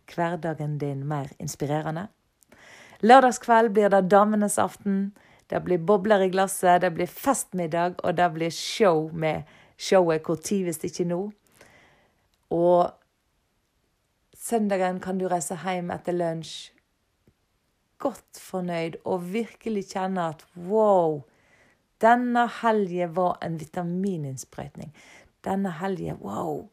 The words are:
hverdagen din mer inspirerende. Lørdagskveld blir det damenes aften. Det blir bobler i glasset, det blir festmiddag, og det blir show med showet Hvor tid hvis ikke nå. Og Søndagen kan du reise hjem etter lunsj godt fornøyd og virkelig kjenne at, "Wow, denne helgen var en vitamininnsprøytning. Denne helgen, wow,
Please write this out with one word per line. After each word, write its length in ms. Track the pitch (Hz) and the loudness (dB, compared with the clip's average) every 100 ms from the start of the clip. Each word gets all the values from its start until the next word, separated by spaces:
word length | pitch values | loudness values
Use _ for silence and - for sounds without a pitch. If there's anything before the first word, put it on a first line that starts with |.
| _ | _
hverdagen 640 | - 170 175 165 151 147 147 | -4 -4 -2 -6 -6 -6 -4
din 240 | 143 135 139 | -4 -6 -6
mer 240 | 147 135 - | -6 -8 -10
inspirerende. 640 | 143 - 139 151 156 160 202 _ _ _ _ _ - - - - | -12 -6 -4 -2 -4 -8 -10 _ _ _ _ _ -20 -20 -20 -2
Lørdagskveld 720 | 208 262 254 - - 226 233 | 8 8 8 2 2 4 4
blir 160 | 202 202 | 4 4
det 160 | 196 185 | 4 6
damenes 480 | 196 208 214 208 - | 6 6 2 0 0
aften. 540 | 196 - 202 196 202 - _ _ - | -2 -4 -4 -2 -4 -8 _ _ -6
Det 100 | - 160 | -6 0
blir 160 | 180 | -2
bobler 400 | 165 208 202 208 | 2 2 4 2
i 80 | 190 | 4
glasset, 520 | 185 190 - 185 180 | 0 -2 0 4 4
det 120 | 180 | 4
blir 160 | 160 139 | -2 -6
festmiddag, 880 | - 277 247 - 180 170 170 175 175 | -4 -2 -2 -2 -6 -4 -2 -2 -4
og 140 | 175 165 | -4 0
det 120 | 175 | 0
blir 160 | 160 165 | 0 -4
show 600 | 156 - - 208 160 160 | -4 -8 2 4 4 0
med 320 | 165 156 156 147 - _ - | -4 -4 -4 -8 -20 _ -12
showet 440 | - 190 175 160 | 2 2 4 0
Hvor 120 | 160 160 | -2 -6
tid 280 | - 202 | -2 -4
hvis 200 | 175 156 175 | -4 -6 -8
ikke 200 | - 175 | -6 -4
nå. 220 | 175 208 - _ _ - _ _ _ _ _ _ _ - | -4 -6 -12 _ _ -20 _ _ _ _ _ _ _ -6
Og 500 | 170 175 175 175 - _ _ _ _ _ _ _ _ _ _ _ _ _ - | 2 4 4 4 -2 _ _ _ _ _ _ _ _ _ _ _ _ _ -16
Søndagen 540 | - 233 208 196 185 180 | -4 0 0 0 0 -2
kan 220 | 185 190 | -4 -4
du 80 | 185 | -2
reise 240 | 175 170 180 | -2 -4 -8
hjem 380 | 170 185 175 170 | -6 -6 -6 -8
etter 200 | - 175 | -4 -2
lunsj 560 | 170 165 156 - - _ _ _ _ _ _ _ _ _ _ _ _ - | -2 -4 -10 -16 -18 _ _ _ _ _ _ _ _ _ _ _ _ -6
godt 380 | 277 214 _ - | -6 -6 _ -20
fornøyd 540 | - 185 180 170 165 165 - | -10 -8 -6 -4 -6 -8 -6
og 220 | 185 175 | -6 -4
virkelig 540 | 208 220 - 226 208 190 | -6 -6 -8 -6 -6 -6
kjenne 320 | 196 190 190 165 | -6 -4 -4 -4
at, 100 | 151 _ 180 | -6 _ -14
"Wow, 600 | 175 214 214 190 165 151 - _ _ _ _ _ _ - | -2 2 6 6 4 0 -8 _ _ _ _ _ _ 0
denne 400 | 226 240 247 240 240 - | 4 4 2 0 0 0
helgen 540 | 233 220 190 175 175 165 | 0 2 0 -2 -4 0
var 220 | 180 - - | -2 -2 -6
en 100 | 165 | -8
vitamininnsprøytning. 1300 | 156 - 175 175 202 180 143 131 - - 139 - 156 - - - _ _ - | -8 -8 -6 -4 -4 -4 -6 -10 -14 -14 -14 -14 -16 -18 -20 -20 _ _ -6
Denne 240 | 196 196 156 | -2 -4 -4
helgen, 400 | 190 185 165 151 | -6 -6 -6 -8
wow, 480 | 190 202 170 147 - | -8 -8 -6 -6 -10